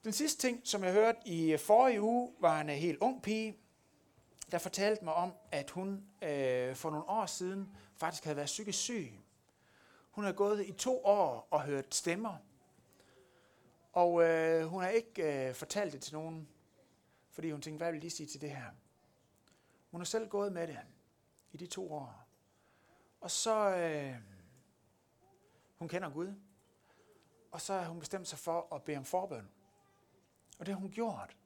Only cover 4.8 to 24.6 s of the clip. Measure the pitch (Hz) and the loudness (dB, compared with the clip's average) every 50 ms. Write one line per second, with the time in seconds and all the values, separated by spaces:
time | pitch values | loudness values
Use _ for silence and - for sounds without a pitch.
4.8 | 196 208 214 208 - 165 156 170 175 185 175 - - - - 147 143 - - 180 | 2 2 2 2 0 -2 0 0 0 -2 -4 -12 -12 -6 -6 -6 -4 -4 -6 -6
5.8 | 190 196 196 196 - - - _ 202 156 147 139 135 127 127 127 123 127 131 - | -4 -4 -4 -6 -8 -14 -14 _ -4 -2 0 2 2 2 2 2 0 -2 -4 -4
6.8 | - 160 151 151 170 180 196 226 202 180 - - 180 180 190 196 196 196 - - | -4 -4 -4 -4 -2 -2 0 0 0 -2 -4 -4 -4 -4 -4 -4 -6 -8 -12 -20
7.8 | - - _ - - 165 170 - - 160 147 143 147 139 - - 214 208 190 - | -20 -20 _ -4 -4 -4 -4 -4 -4 -4 -4 -2 -2 -4 -4 -6 -6 -4 -2 -2
8.8 | - - 247 220 156 120 110 98 - _ _ _ _ _ _ _ _ _ _ _ | -2 -2 -2 -4 -6 -6 -12 -18 -20 _ _ _ _ _ _ _ _ _ _ _
9.8 | - - - - _ _ _ 208 208 196 185 196 202 202 214 208 196 180 190 - | -20 -20 -20 -20 _ _ _ -4 -2 -2 2 4 4 4 4 2 0 -4 -4 -4
10.8 | - 254 254 254 254 208 202 208 185 147 123 113 - _ - 147 139 147 143 139 | 0 0 0 4 6 6 6 6 6 2 2 -4 -4 _ 0 0 2 0 -2 -2
11.8 | 131 - - - - 175 170 196 226 220 185 147 - - _ _ _ _ _ _ | -4 -2 -4 -2 0 0 -2 -2 -4 -6 -8 -10 -14 -20 _ _ _ _ _ _
12.8 | _ _ _ _ - _ - - - _ _ _ _ _ _ _ _ - _ _ | _ _ _ _ -20 _ -20 -20 -20 _ _ _ _ _ _ _ _ -20 _ _
13.8 | _ _ - 180 175 175 175 170 165 165 165 160 160 160 165 160 160 160 175 190 | _ _ 2 4 4 6 6 6 6 6 6 4 4 4 4 2 2 0 -2 -2
14.8 | 180 185 214 226 226 226 - - 170 151 143 135 131 131 127 - 160 - - 202 | -2 2 0 0 0 0 -6 -2 -2 0 0 0 -2 -4 -4 -6 -8 -6 -2 -2
15.8 | 208 170 143 135 123 135 151 151 156 160 160 160 156 135 - _ _ _ _ _ | -2 -2 -4 -8 -10 -10 -8 -8 -8 -8 -10 -12 -14 -16 -20 _ _ _ _ _
16.8 | _ _ _ _ _ _ _ _ _ _ - - 165 165 151 143 139 156 151 151 | _ _ _ _ _ _ _ _ _ _ -12 -6 -4 -4 -4 -4 -6 -10 -6 -2
17.8 | 165 170 165 151 156 170 160 - 156 139 - 143 151 147 135 135 120 104 98 - | -2 -2 -2 -4 -6 -8 -8 -8 -10 -10 -10 -10 -8 -8 -8 -8 -12 -14 -16 -18
18.8 | _ _ _ _ _ _ _ _ _ _ _ _ _ _ _ _ _ _ _ _ | _ _ _ _ _ _ _ _ _ _ _ _ _ _ _ _ _ _ _ _
19.8 | _ _ - 170 175 170 - 220 220 202 - 202 202 202 185 170 170 170 - - | _ _ -10 -8 -6 -2 -2 -2 -2 -2 -2 -2 -2 -2 -2 -4 -6 -6 -6 -12
20.8 | - - - _ _ _ _ _ _ _ _ _ _ _ - 147 180 175 - 190 | -14 -18 -20 _ _ _ _ _ _ _ _ _ _ _ -16 -16 -12 -10 -8 -8
21.8 | 190 175 151 151 139 120 107 98 - _ _ _ _ _ _ _ _ _ _ _ | -8 -6 -8 -8 -10 -10 -16 -20 -20 _ _ _ _ _ _ _ _ _ _ _
22.8 | _ _ - _ _ _ _ _ - 175 - - - 226 220 220 208 202 190 180 | _ _ -20 _ _ _ _ _ -8 -4 -4 -2 2 2 4 4 4 4 4 2
23.8 | 170 165 156 147 143 135 127 120 107 98 98 92 87 90 - - | 0 0 0 -2 -4 -6 -8 -10 -14 -18 -20 -20 -20 -20 -20 -20